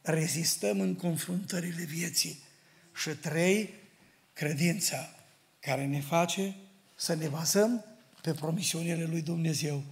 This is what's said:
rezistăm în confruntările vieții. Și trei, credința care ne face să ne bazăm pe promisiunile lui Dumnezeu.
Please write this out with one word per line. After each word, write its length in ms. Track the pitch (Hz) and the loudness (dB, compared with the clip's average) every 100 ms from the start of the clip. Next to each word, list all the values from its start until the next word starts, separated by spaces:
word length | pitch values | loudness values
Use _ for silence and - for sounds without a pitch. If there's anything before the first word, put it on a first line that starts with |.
rezistăm 760 | - 160 160 160 160 - 202 196 | 0 0 0 0 0 0 0 0
în 160 | 190 180 | 0 0
confruntările 880 | 175 160 - 180 - 185 170 170 | -2 -2 -2 -4 -2 -4 -4 -6
vieții. 560 | 170 160 170 - 165 143 - - _ - - - | -6 -4 -2 0 -2 -6 -18 -20 _ -20 -18 -8
Și 140 | 160 | -6
trei, 640 | 147 165 160 180 208 208 - - _ - _ _ | -4 -2 4 6 4 2 -8 -20 _ -20 _ _
credința 760 | - 147 143 170 185 - 135 143 - - _ _ _ | -4 -2 2 2 2 -2 -2 -10 -16 -20 _ _ _
care 260 | - 131 139 | -2 0 0
ne 160 | 143 | -2
face 540 | 143 170 175 190 196 190 - - _ - | 2 2 2 0 -4 -6 -16 -20 _ -6
să 180 | - | -2
ne 140 | 160 156 | 0 0
bazăm 580 | 151 160 196 214 247 - - - - | -2 2 6 6 2 -4 -20 -20 -6
pe 100 | 165 | -4
promisiunile 760 | 160 156 170 160 165 170 165 165 | -2 -2 0 0 -2 0 0 0
lui 160 | 165 | -2
Dumnezeu. 640 | 156 170 165 147 151 143 139 | -2 0 2 2 0 -2 -4